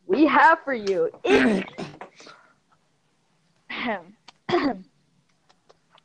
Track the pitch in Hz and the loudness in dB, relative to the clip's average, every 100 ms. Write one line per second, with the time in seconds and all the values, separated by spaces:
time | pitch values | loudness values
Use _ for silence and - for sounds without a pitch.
0 | - 208 302 254 294 330 - 247 202 185 | -4 2 4 4 4 4 0 -6 -2 -2
1 | 165 - - 370 262 196 - - - - | -4 -4 2 2 4 0 -4 -12 -16 -16
2 | - - - - _ _ _ _ _ _ | -20 -20 -20 -20 _ _ _ _ _ _
3 | _ _ _ _ _ _ - - 240 202 | _ _ _ _ _ _ -16 -10 -8 -8
4 | 165 - - - - 349 285 196 - _ | -10 -20 -20 -16 -4 -2 -2 -6 -12 _
5 | _ _ _ _ _ _ _ _ _ _ | _ _ _ _ _ _ _ _ _ _